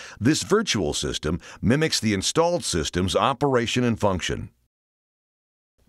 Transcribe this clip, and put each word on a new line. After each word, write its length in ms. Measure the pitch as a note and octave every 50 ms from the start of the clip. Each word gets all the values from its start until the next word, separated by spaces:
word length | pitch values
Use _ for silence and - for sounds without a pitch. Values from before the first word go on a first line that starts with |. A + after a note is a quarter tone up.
| - - - -
this 240 | G2+ B2+ D#3 - -
virtual 500 | - F#3+ A3 G3+ - - G#2+ E2+ D2 C#2+
system 460 | - - C#2 C2 - - D2+ E2+ E2 - - - -
mimics 400 | - F#2 B2+ D3+ D#3 D#3 - -
the 120 | - A2 G2+
installed 520 | F#2+ F#2 - - D#3+ E3 F3 F3 D#3+ A2+
system's 500 | - - E2+ C#2+ - - F2 F#2+ F#2 D#2
operation 720 | G2 G2+ B2 C3+ - D3 C#3+ C3 A#2+ A#2 A2 - A#2+ B2
and 120 | A#2+ A2+
function. 520 | - - G2+ F#2 F2+ - - A#1 G1+ - - - _ _ _ _ _ _ _ _ _ _ _ _ _ _ _ _ _ _ _ _ _ _ _ _ _ _